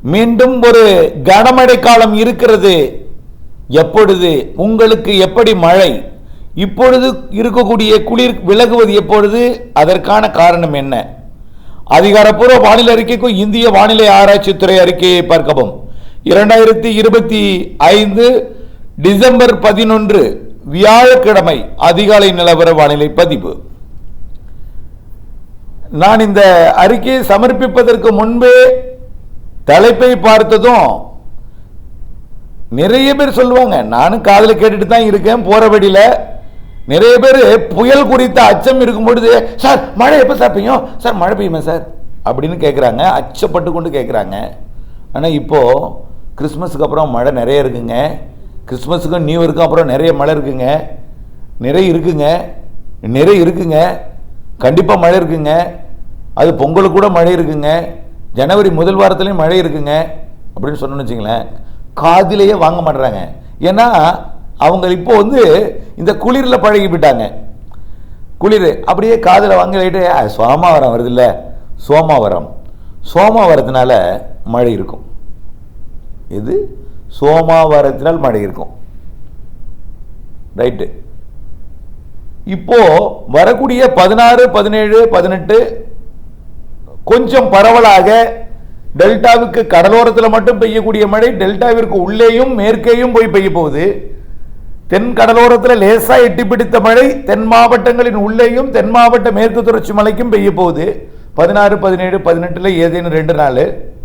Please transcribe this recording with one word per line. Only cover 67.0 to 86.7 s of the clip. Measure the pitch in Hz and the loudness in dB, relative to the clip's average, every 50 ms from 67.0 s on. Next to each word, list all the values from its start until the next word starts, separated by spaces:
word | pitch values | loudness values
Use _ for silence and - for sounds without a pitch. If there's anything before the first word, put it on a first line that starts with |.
| 151 151 131 117 110 101 - - - - - - - - - - - - - - - - - - - - - - | 2 0 0 0 -4 -8 -8 -10 -10 -10 -12 -14 -16 -16 -14 -14 -12 -12 -12 -14 -14 -16 -16 -16 -16 -16 -12 -2
குளிர் | - 202 214 214 185 160 - - - | 0 2 2 2 2 0 -2 -2 -2
அப்படியே | - 185 175 208 220 226 | -4 -2 -2 0 0 0
காதுல | 226 - 180 185 196 202 208 196 | 0 2 4 4 4 4 4 2
வாங்க | 185 175 180 196 196 | 2 2 0 -2 -2
லைட்டு, | 185 185 165 190 180 | -2 -2 -2 0 0
"ஆ, | 175 175 151 123 | 0 0 0 -2
சோமாவாரம் | 104 95 - 110 117 135 156 180 175 165 151 135 127 117 | -2 -2 -2 0 0 0 2 2 2 2 4 2 0 0
வருதுல்ல, | 117 120 123 123 123 123 117 90 - - - - - - - - - - - | -2 -4 -2 0 2 2 2 0 -2 -10 -12 -14 -14 -12 -12 -12 -12 -4 0
சோமாவாரம், | 143 156 165 156 156 131 110 101 95 87 78 - - - - - - - - - - - - - - | 2 2 2 2 0 0 2 0 -2 -4 -6 -10 -14 -14 -14 -14 -16 -16 -16 -16 -14 -12 -10 -4 0
சோமாவாரத்தினால | 170 190 214 220 226 208 180 160 143 131 127 127 127 127 127 127 107 90 87 92 - - - - - - | 2 2 2 4 2 4 4 4 2 2 0 0 0 2 2 2 2 2 0 -4 -6 -8 -12 -10 -10 -8
மழை | - 113 120 123 120 | -6 -2 0 0 0
இருக்கும்." | 113 95 95 - - 110 - - - - - - - - - - - - - - - - - - - - - - - - - - | -2 -4 -6 -8 -10 -14 -12 -12 -10 -10 -8 -8 -10 -8 -10 -12 -12 -12 -16 -18 -14 -14 -12 -12 -12 -12 -12 -12 -14 -12 -12 -10
இது | - 101 104 117 349 403 415 - - - - - - - - - - - | -10 -8 -6 -4 -4 -4 -4 -6 -10 -14 -16 -14 -14 -14 -14 -12 -8 -2
சோமாவாரத்தினால் | 139 139 151 165 165 160 165 165 160 160 151 147 139 139 135 135 139 160 165 165 | 0 2 2 2 2 2 2 2 4 4 2 2 2 2 -2 -2 -2 -2 -2 0
மழை | 147 131 117 107 | -2 -2 -2 -2
இருக்கும். | 104 98 90 - 82 - - - - - - - - - - - - - - - - - - - - - - - - - - - - - - - - - - - - - - 95 | -4 -6 -8 -10 -12 -12 -12 -14 -14 -14 -14 -14 -14 -14 -14 -12 -14 -14 -12 -14 -14 -14 -12 -12 -10 -10 -10 -10 -10 -12 -12 -12 -14 -16 -14 -16 -14 -14 -14 -14 -16 -16 -8 -4
ரைட்டு. | 120 127 - - 98 92 - - - - - - - - - - - - - - - - - - - - - - - - - - - - - - - | -4 -4 -4 -4 -8 -10 -10 -12 -14 -14 -14 -14 -14 -14 -14 -14 -12 -12 -10 -10 -12 -14 -14 -14 -16 -16 -16 -16 -18 -16 -16 -14 -12 -12 -14 -14 -12
இப்போ | - 190 180 - - 240 240 220 170 151 170 208 196 - - - 113 | -10 -10 -10 -4 0 2 4 6 6 4 4 2 0 -6 -10 -10 -2
வரக்கூடிய | 123 147 175 208 247 - 269 269 247 240 262 254 - | 2 2 4 4 2 0 0 -2 0 2 2 2 4
பதினாறு, | 175 180 185 214 226 233 233 240 247 247 254 | 4 2 4 4 4 4 4 6 6 4 4
பதினேழு, | - 208 202 208 208 214 214 208 214 226 233 226 | 4 0 0 0 0 0 0 2 4 4 4 4
பதினெட்டு | 190 180 175 180 185 185 160 160 214 226 240 226 - - - - - - - - - - - - - - - - - - - - | 2 0 0 0 -2 -4 -2 0 2 2 2 0 -4 -10 -12 -10 -12 -10 -12 -12 -14 -14 -16 -16 -18 -18 -18 -18 -16 -14 -14 -14